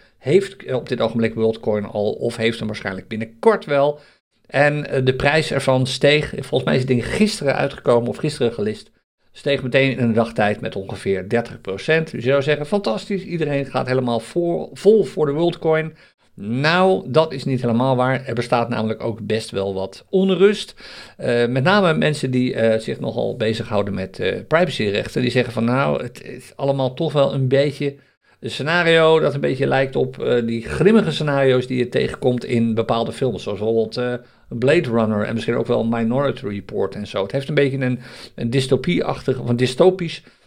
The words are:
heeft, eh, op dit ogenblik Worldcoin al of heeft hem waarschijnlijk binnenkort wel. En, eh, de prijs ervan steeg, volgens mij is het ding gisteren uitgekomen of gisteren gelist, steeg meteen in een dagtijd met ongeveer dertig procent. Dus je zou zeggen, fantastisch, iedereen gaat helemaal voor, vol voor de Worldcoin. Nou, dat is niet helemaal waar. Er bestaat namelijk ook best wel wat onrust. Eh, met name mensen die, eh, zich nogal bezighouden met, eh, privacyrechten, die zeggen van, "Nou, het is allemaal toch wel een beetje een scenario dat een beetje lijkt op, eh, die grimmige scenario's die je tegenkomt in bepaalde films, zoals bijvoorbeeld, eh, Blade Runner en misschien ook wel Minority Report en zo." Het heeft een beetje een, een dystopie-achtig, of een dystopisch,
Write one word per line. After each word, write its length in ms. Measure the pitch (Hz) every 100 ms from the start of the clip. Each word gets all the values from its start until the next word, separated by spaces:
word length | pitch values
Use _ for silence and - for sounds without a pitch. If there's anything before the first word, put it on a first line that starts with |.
| _ _
heeft, 460 | 131 185 196 -
eh, 120 | - 127
op 140 | -
dit 120 | 120
ogenblik 320 | 113 120 113
Worldcoin 520 | 113 110 113 113 107 104
al 260 | 104 104
of 240 | - 120 117
heeft 220 | 113 113
hem 100 | 107
waarschijnlijk 400 | 104 101 95 -
binnenkort 580 | 110 113 - 226 208 -
wel. 340 | 143 143 147 - _ _ _ _
En, 440 | 135 147 147 147
eh, 160 | 139 131
de 100 | 131
prijs 360 | 143 156 151
ervan 360 | 135 - 131 131
steeg, 420 | - 143 151 147
volgens 340 | - 135 -
mij 100 | -
is 60 | 151
het 100 | 131
ding 160 | 123 113
gisteren 480 | - 208 - 143 -
uitgekomen 540 | 139 - - 120 117
of 80 | 101
gisteren 360 | 117 - 117
gelist, 380 | 110 107 107 - _ _ _ _
steeg 320 | - 143 135
meteen 280 | 127 135 135
in 80 | 127
een 140 | 117
dagtijd 480 | 110 113 - 104 104
met 140 | - 101
ongeveer 540 | 95 104 98 95 92
dertig 320 | 117 123 104
procent. 500 | - 95 - 160 160
Dus 120 | -
je 60 | 120
zou 120 | 139
zeggen, 240 | 135 143 147
fantastisch, 580 | 202 214 214 - 196
iedereen 420 | 165 170 147 139 135
gaat 220 | 131 123
helemaal 320 | 131 123 117
voor, 500 | - 175 170 165 -
vol 300 | - 196 220
voor 220 | 151 - 151
de 60 |
Worldcoin. 640 | 143 170 - 160 156 160 156 _ _ _ -
Nou, 720 | 101 123 151 180 190 185 139
dat 220 | 151 160
is 100 | 143
niet 180 | 139 127
helemaal 340 | 123 117 131 127
waar. 300 | 127 127 127
Er 80 |
bestaat 360 | 120 120 - 117
namelijk 340 | 117 110 110
ook 160 | 117 107
best 300 | 101 110 -
wel 220 | 98 98
wat 320 | 95 95 - -
onrust. 640 | 190 190 175 202 208 - - - - - -
Eh, 280 | 127 120 120
met 160 | 131
name 300 | 151 208 180
mensen 380 | 160 156 147 135
die, 240 | 127 127 -
eh, 240 | 113 110
zich 200 | - 131
nogal 360 | - 113 110 110
bezighouden 580 | 110 110 107 104 101
met, 260 | 95 95 -
eh, 200 | 95 98 -
privacyrechten, 760 | 160 175 - 104 104 107 147
die 100 | 123
zeggen 220 | 123 117
van, 100 | 117
"Nou, 400 | 117 127 147 143
het 200 | 127 -
is 300 | - 123 - -
allemaal 380 | 143 139 127
toch 200 | 131 160
wel 200 | 147 139
een 140 | 143 131
beetje 480 | 135 147 135 143 139 _ _ _ _
een 100 | -
scenario 680 | - 156 175 165 165 160 160
dat 140 | 151
een 60 | 135
beetje 280 | 143 135 135
lijkt 280 | 135 135 135
op, 280 | 131 -
eh, 220 | 123 123 117
die 180 | 117
grimmige 480 | - 143 175 220 165
scenario's 560 | 143 151 139 135 127 127
die 100 | 127
je 120 | 123
tegenkomt 560 | 131 127 - 131 123 -
in 280 | 117 117
bepaalde 380 | 113 113 117 113
films, 320 | - 131 95
zoals 160 | 107 101
bijvoorbeeld, 380 | 107 113 110 123
eh, 160 | 123 120 - _ -
Blade 400 | 123 127 170 135
Runner 360 | 113 110 104 110
en 80 |
misschien 240 | 117 - 120
ook 100 | 117
wel 180 | 117 113
Minority 600 | 117 113 127 139 127 104
Report 500 | 101 - 104 98 101
en 120 | 101
zo." 160 | 104
Het 80 | 98
heeft 180 | 139 135
een 60 | 147
beetje 220 | 139 135
een, 220 | 127 127 - - - -
een 140 | 120
dystopie-achtig, 920 | 135 131 127 - 175 - 139 - 127
of 100 | 127
een 80 | 120
dystopisch, 640 | 127 - 185 185 165 - - _